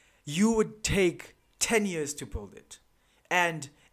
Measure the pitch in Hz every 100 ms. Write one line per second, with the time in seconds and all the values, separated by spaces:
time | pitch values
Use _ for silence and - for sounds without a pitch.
0 | _ _ - 151 214 226 208 - - 190
1 | 185 - - _ _ - - 226 208 165
2 | 151 - 131 - 101 92 - - _ _
3 | _ _ - 175 175 165 135 - _